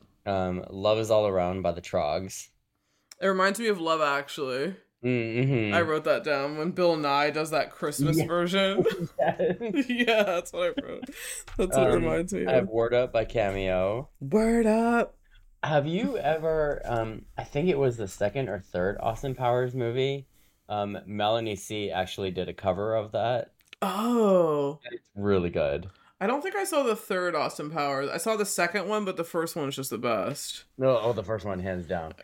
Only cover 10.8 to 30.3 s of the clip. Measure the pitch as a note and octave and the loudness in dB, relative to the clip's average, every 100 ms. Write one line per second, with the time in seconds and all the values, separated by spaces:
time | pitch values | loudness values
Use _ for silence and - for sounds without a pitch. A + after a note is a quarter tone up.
10.8 | - - B3+ - - - - - F#3 C3+ | -6 -10 -12 -12 -12 -12 -8 -2 0 4
11.8 | C3 E3+ E3 D#3+ F3 F#3+ - C3 G2 A2+ | 4 4 2 0 0 -2 2 2 4 2
12.8 | A#2 A#2+ B2+ A2+ A2 A#2 G2+ G2 F#2+ F#2 | 2 4 2 0 0 2 2 2 2 2
13.8 | F#2+ A2+ D3 - C3+ G#3 A3 A#3 A3 A3 | 2 0 -6 -10 0 2 4 4 4 4
14.8 | A#3 A#3 - - _ - - _ C#3+ D3+ | 4 2 0 -4 _ -20 -20 _ 0 2
15.8 | C#3+ F3+ C4+ A3 D3 D#3+ D#3+ D#3+ D3 C3 | 2 0 -2 0 0 0 0 0 0 -2
16.8 | - A#2 A2 A2 - - A#2+ C#3+ F3+ C#3 | -2 -2 -2 -6 -12 -10 -6 0 2 2
17.8 | C3+ A2+ G2 - G#2 C#3 A#2+ G2+ - F2+ | 2 0 -6 -2 -2 0 -4 -4 -6 -2
18.8 | F#2 G#2 - A2 C#3 B2+ B2 B2 B2+ B2+ | 0 0 -2 -4 -6 -2 0 2 0 -2
19.8 | A#2 B2 C3+ C#3 C3+ _ _ _ - G#2 | -2 0 -2 -2 -10 _ _ _ -8 -4
20.8 | G2+ G2 F2+ G#2 G#2 A2+ A2+ G2 - G#2+ | -4 -6 -8 -2 0 2 0 -6 -6 -6
21.8 | G2+ E2+ F#2 - F#2+ F2+ F2 - G2 F2+ | -4 -2 -4 -4 -4 -4 -6 -4 -2 0
22.8 | G#2+ A2 G#2 G#2+ A2+ B2 - _ _ - | 0 -2 -2 -2 0 -2 -4 _ _ -6
23.8 | G3 F#3+ A#3 A#3+ G#3+ F#3 E3 D3 C#3+ D3+ | -4 -2 0 4 6 6 4 2 0 -4
24.8 | - A#2+ _ G2+ G2+ F#2+ F2 E2 D2 D2 | -10 -14 _ -4 2 2 2 0 0 0
25.8 | F#2+ - _ - G3 C#4 F#4 G4 F#4+ D4+ | -6 -16 _ -6 -2 -2 -2 -4 0 0
26.8 | B3+ G#3+ - F#3+ F3+ D#3 C3 - D3+ D#3+ | 2 0 -2 -2 0 0 -2 -4 -6 -2
27.8 | C#3+ C3+ C#3 E3+ A3+ G#3+ G3+ - E3+ G3+ | -2 -2 -2 -2 -2 0 0 0 0 -2
28.8 | F#3 G#3+ G3 F#3 E3+ F3 D#3+ E3+ C#3 C3+ | -2 -2 -2 -4 -4 -4 -4 -4 -4 -4
29.8 | C3 A2 B2 G#2+ F#2+ | -6 -4 0 0 -2